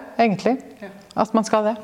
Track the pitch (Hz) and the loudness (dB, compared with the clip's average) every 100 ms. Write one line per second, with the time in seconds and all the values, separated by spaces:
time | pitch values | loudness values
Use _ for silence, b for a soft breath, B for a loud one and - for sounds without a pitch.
0 | - - 226 180 214 262 - - 196 - | -6 0 0 2 0 -2 -4 -18 -20 -20
1 | - - 214 226 214 220 214 226 | -8 -2 0 0 2 2 2 -2